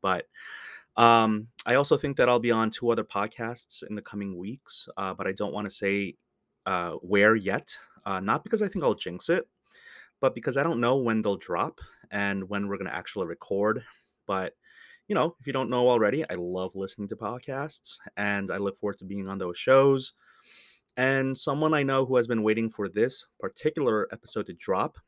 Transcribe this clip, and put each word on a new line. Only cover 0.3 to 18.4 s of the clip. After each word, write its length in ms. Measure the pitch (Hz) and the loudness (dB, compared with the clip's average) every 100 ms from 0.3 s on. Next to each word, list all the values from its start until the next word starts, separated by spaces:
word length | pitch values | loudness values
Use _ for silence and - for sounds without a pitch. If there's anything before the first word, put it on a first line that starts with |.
| - - - - - _ - | -16 -18 -16 -16 -18 _ 4
um, 520 | 117 117 110 107 110 _ | 6 6 4 0 -4 _
I 120 | - 123 | 0 2
also 200 | 143 139 | 4 2
think 220 | 147 135 | 0 2
that 100 | 123 | 4
I'll 120 | 123 | 4
be 120 | 117 | 2
on 200 | 113 110 | 2 2
two 180 | 110 120 | 0 0
other 140 | 113 | 0
podcasts 800 | 107 101 107 - 117 120 - - - | -2 -4 -4 -6 -10 -10 -14 -16 -10
in 60 | |
the 80 | 104 | -12
coming 340 | 101 104 101 90 | -10 -8 -8 -8
weeks, 540 | 95 135 - - - - | -10 -12 -14 -14 -12 -6
uh, 160 | 98 | -6
but 140 | 92 95 | -4 -4
I 40 | |
don't 220 | 95 104 | -2 -4
wanna 160 | 80 104 | -4 -6
say, 460 | - 98 101 98 - _ _ _ _ - | -4 0 0 -2 -8 _ _ _ _ -4
uh, 280 | 92 87 | -2 -4
where 420 | 78 90 101 104 113 | -8 0 6 6 6
yet. 420 | 98 104 - - - _ - | 2 -4 -6 -16 -16 _ -8
Uh, 140 | 95 | -6
not 240 | 98 127 | -2 -2
because 180 | - 220 | 0 -2
I 60 | 202 | -2
think 160 | 190 | 0
I'll 120 | 143 107 | 0 0
jinx 340 | - 90 - | -4 -10 0
it, 180 | 175 - _ _ _ - - - _ | 0 0 _ _ _ -20 -20 -20 _
but 160 | 135 131 | -2 0
because 220 | 135 131 | -2 0
I 60 | |
don't 180 | 151 131 | 2 2
know 160 | 120 135 | 2 4
when 240 | 117 110 | 2 2
they'll 160 | 104 98 | 0 -2
drop 420 | - 87 127 - - _ - | -4 -2 -2 -6 -20 _ -10
and 380 | 104 101 98 92 | -4 -2 -2 -4
when 180 | 101 101 | -4 -4
we're 80 | 98 | -4
gonna 140 | 95 | -6
actually 380 | 85 90 - 90 | -6 -8 -6 -6
record. 540 | 85 - 98 104 117 - - _ _ - | -6 -4 0 2 0 -4 -20 _ _ -6
But, 300 | 98 92 _ _ - - - _ | -4 -4 _ _ -20 -20 -20 _
you 80 | 196 | 0
know, 220 | 147 - | 0 -2
if 80 | - | -6
you 60 | |
don't 160 | 139 131 | -4 -2
know 180 | 123 123 | 4 6
already, 420 | 120 107 131 - | 6 4 2 -2
I 40 | |
love 420 | 90 90 92 92 98 | -4 -4 -4 -4 -6
listening 320 | 98 - 101 | -8 -6 -8
to 80 | - | -6
podcasts, 840 | 107 120 - 135 151 - - - - - | -8 -8 -8 -6 -6 -10 -14 -14 -14 -4
and 340 | 101 101 | -2 0